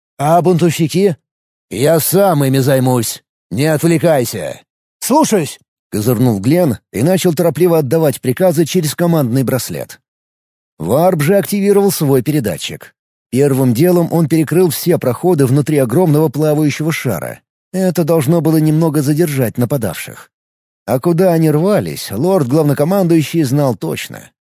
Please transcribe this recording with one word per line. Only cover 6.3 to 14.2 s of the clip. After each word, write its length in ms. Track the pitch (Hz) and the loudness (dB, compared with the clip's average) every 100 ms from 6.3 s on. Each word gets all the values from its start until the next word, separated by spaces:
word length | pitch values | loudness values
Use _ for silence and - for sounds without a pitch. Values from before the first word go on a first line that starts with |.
| 101 | 0
Глен 380 | 101 170 175 - _ | 0 2 2 -2 _
и 80 | 92 | -4
начал 320 | 143 190 180 | 0 0 0
торопливо 460 | 156 170 151 180 165 | 0 0 2 2 2
отдавать 420 | 135 165 156 - | 0 0 0 -2
приказы 440 | 127 123 185 156 160 | -4 0 0 2 0
через 300 | 185 151 - | -2 -2 -2
командный 480 | 170 165 131 127 | 0 0 0 -2
браслет. 560 | 131 131 - 76 58 - _ _ _ _ _ _ _ - | 0 -2 -4 -10 -12 -16 _ _ _ _ _ _ _ -10
Варп 440 | 80 131 180 175 | -2 2 2 0
же 160 | 143 202 | 0 0
активировал 540 | 170 208 196 202 202 | 0 -2 2 2 2
свой 300 | - 147 135 | 0 0 0
передатчик. 760 | 123 151 104 78 - 73 - _ _ _ _ | 0 -2 -2 -6 -10 -14 -16 _ _ _ _
Первым 440 | 123 143 131 131 | 0 0 2 0
делом 340 | 113 175 175 170 | 2 2 2 0
он 160 | 165 | 0